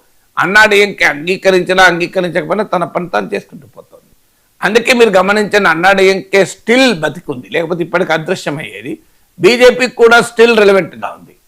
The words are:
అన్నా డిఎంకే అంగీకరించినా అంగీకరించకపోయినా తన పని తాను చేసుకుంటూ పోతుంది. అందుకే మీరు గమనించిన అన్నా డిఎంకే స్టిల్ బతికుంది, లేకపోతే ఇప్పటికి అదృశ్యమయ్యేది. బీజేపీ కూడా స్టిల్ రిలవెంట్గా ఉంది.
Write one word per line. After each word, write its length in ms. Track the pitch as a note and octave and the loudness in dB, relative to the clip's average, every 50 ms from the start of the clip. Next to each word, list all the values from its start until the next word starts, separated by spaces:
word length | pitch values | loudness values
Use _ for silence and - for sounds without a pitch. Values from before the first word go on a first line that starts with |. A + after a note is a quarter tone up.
| _ _ _ _ _ _ _ - | _ _ _ _ _ _ _ -4
అన్నా 260 | C#3+ E3+ G3 G#3+ G#3+ | -4 0 2 2 4
డిఎంకే 400 | G#3+ G3+ G3+ G3+ G3+ F#3 - E3+ | 4 4 2 2 0 0 -2 -2
అంగీకరించినా 800 | D#3+ D3 C#3+ D3+ F3+ F#3+ F3 - F#3+ F#3 F3+ F3 D3+ F#3 F#3 F#3 | -2 -2 -4 -6 -6 -6 -2 0 2 2 2 0 0 2 2 2
అంగీకరించకపోయినా 800 | F3+ E3+ E3+ E3+ E3+ - F#3+ F3+ F3 D#3 F3+ D3+ D3+ F3+ G3+ G#3+ | 2 2 0 -4 -4 -4 -4 -4 -2 -4 -6 -4 -4 -4 -4 -4
తన 200 | - - F3+ F3 | -4 -4 -4 -4
పని 240 | D3+ - F3+ F3+ E3 | -4 -6 -8 -8 -4
తాను 220 | - G#3 G3+ F3 G3+ | -6 -6 -6 -4 -8
చేసుకుంటూ 320 | G3+ - _ - F#3+ C3 G#2 _ | -10 -10 _ -20 -20 -20 -20 _
పోతుంది. 260 | - - _ - - _ _ _ _ _ _ _ _ _ _ _ _ - | -20 -20 _ -20 -20 _ _ _ _ _ _ _ _ _ _ _ _ -6
అందుకే 300 | F3+ G#3 A#3 - - C4 | -2 0 0 0 0 2
మీరు 180 | A#3+ A#3 A3 | 4 4 4
గమనించిన 560 | F#3 F#3 F#3 G3 G3+ G#3+ G#3 F#3 - G#3 G3 | 4 2 2 2 0 -2 -2 0 0 0 2
అన్నా 260 | F3 D#3+ D#3+ E3+ F#3+ G3 | 2 0 2 2 2 2
డిఎంకే 520 | F#3+ F#3+ F#3+ F#3+ F#3+ - - - G3 F#3 | 4 2 2 2 0 -4 -2 0 0 0
స్టిల్ 560 | - - - _ - A3+ B3+ C4+ B3+ A3 D#3+ | 0 -4 -10 _ 0 2 2 2 2 0 -2
బతికుంది, 480 | D3+ D#3 C#3 F3 - - C#3 B2+ B2 - | -4 -6 -8 -8 -12 -12 -12 -12 -12 -8
లేకపోతే 340 | - D#3 E3+ D#3+ F#3 E3+ F3 | -6 -6 -4 -4 -6 -6 -6
ఇప్పటికి 280 | D#3+ E3+ F3 F#3 D3+ D#3+ | -4 -4 -4 -2 -2 -2
అదృశ్యమయ్యేది. 840 | D#3+ D#3 D#3+ F#3 - - F3 D3 C3+ - G#2 F#2+ G2 A2 C#3+ - - _ _ _ _ _ _ _ - | -4 -2 -6 -8 -6 -6 -8 -8 -8 -12 -14 -16 -14 -14 -14 -14 -14 _ _ _ _ _ _ _ -4
బీజేపీ 460 | D#3 F#3 A#3+ A#3 B3 B3 A3+ B3 B3+ | -2 -2 0 4 4 4 4 2 -2
కూడా 340 | A#3+ - - A#3 A3+ A#3 A#3 | -6 0 2 4 4 4 4
స్టిల్ 380 | A3 - - - A3+ A#3 A#3 G#3+ | 2 0 2 2 2 4 4 4
రిలవెంట్గా 580 | G#3 G3 G3+ F#3+ F3 C#3 - A2+ G2+ G2+ G2 F2+ | 4 4 4 2 0 -4 -10 -12 -12 -12 -12 -14
ఉంది. 160 | F2 - _ _ _ | -20 -20 _ _ _